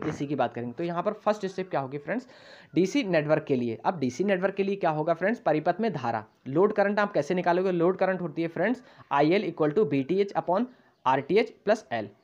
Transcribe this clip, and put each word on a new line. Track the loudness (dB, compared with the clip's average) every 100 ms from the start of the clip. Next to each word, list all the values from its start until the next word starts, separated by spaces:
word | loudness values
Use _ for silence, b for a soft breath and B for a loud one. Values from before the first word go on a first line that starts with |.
| -4
एसी | -4 -4
की | -2
बात | -2
करेंगे। | -2 -8
तो | -6
यहाँ | -6 -4
पर | -4
फर्स्ट | -2 -2 -2 -4
स्टेप | -6 -4
क्या | -4
होगी | -4 -8
फ्रेंड्स, | -6 -6 -8 B B B B 0
डीसी | 2 2
नेटवर्क | 2 2 4 2
के | 2 0
लिए। | 0 -2 -2
अब | -2
डीसी | -2 -2
नेटवर्क | 0 0 0 -2
के |
लिए | -2 0
क्या | 0
होगा | 0 0
फ्रेंड्स, | 0 0 0
परिपथ | 0 0 0 0
में | -2
धारा, | -2 -2 -4 -6 _ -2
लोड | 2 2
करंट | 4 2 2
आप | 0
कैसे | 0 0
निकालोगे? | 0 2 2 2
लोड | 2 2 2
करंट | 0 -2
होती | -4 -4
है | -4
फ्रेंड्स | -2 -2 -2 -8 B B
आईएल | 2 4 4 0
equal | 0 0 2
to | 2
बीटीएच | 0 0 0 0
upon | -2 0 0 -2 b b b 0
आरटीएच | 0 2 2 0 -2 0
प्लस | 0 -2
L। | -6 -6 -12